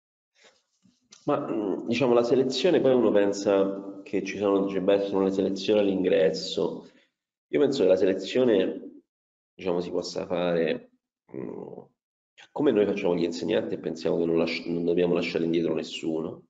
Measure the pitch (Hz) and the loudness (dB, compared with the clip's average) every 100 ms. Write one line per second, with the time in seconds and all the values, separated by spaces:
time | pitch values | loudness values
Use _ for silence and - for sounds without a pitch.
0 | _ _ _ _ - _ _ _ _ _ | _ _ _ _ -20 _ _ _ _ _
1 | _ - - 147 - 110 101 87 - 120 | _ -12 -2 -2 -2 -4 -2 -4 -2 0
2 | 135 120 117 131 131 - 190 151 131 127 | 4 4 4 2 2 0 2 4 4 4
3 | 110 98 101 98 107 98 98 - - - | 4 4 2 0 2 2 2 -2 -10 -14
4 | - 98 95 95 101 98 98 95 92 98 | -6 -6 -4 -2 0 2 0 -2 2 2
5 | 98 98 95 95 92 - - 107 101 92 | 2 0 0 0 0 -2 0 2 2 2
6 | 90 92 92 - - - 82 - - _ | 2 4 2 0 -6 -4 -4 -4 -14 _
7 | _ _ _ _ _ 147 139 - 92 92 | _ _ _ _ _ 0 2 4 4 4
8 | 95 95 - 123 127 101 92 - - - | 4 0 -2 0 4 4 2 -4 -12 -20
9 | _ _ _ _ _ - 90 87 87 90 | _ _ _ _ _ -10 -4 -4 -2 -6
10 | 87 87 90 87 87 85 80 - - _ | -6 -8 -6 -2 0 0 0 -4 -10 _
11 | _ _ _ 64 58 50 - - - _ | _ _ _ -12 -12 -12 -14 -16 -20 _
12 | _ _ _ _ - - 147 107 101 98 | _ _ _ _ -12 -2 2 4 2 0
13 | 95 87 85 - 85 104 107 - 80 80 | 0 0 -2 -4 -2 -2 -2 -6 -6 -4
14 | - 85 85 82 82 82 85 85 85 87 | -2 0 0 0 0 -4 -4 -4 0 2
15 | 87 85 85 82 82 82 82 80 76 - | 2 0 -2 -2 0 0 0 -4 -6 -8
16 | 82 80 80 - | -6 -4 -6 -10